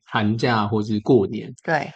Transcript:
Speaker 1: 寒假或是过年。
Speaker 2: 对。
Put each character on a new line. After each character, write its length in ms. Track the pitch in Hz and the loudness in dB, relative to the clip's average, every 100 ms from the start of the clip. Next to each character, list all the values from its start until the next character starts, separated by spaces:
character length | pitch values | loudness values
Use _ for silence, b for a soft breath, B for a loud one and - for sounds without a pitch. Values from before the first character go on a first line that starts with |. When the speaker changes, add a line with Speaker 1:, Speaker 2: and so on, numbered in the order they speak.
Speaker 1:
寒 320 | - 123 104 113 | -4 -2 0 0
假 280 | 131 113 104 | 0 0 0
或 160 | 107 | -2
是 180 | 107 107 | -2 -2
过 260 | 110 127 95 | 4 4 4
年。 260 | 110 110 - | -4 -10 -10
Speaker 2:
对。 260 | - 156 - | -4 -2 -4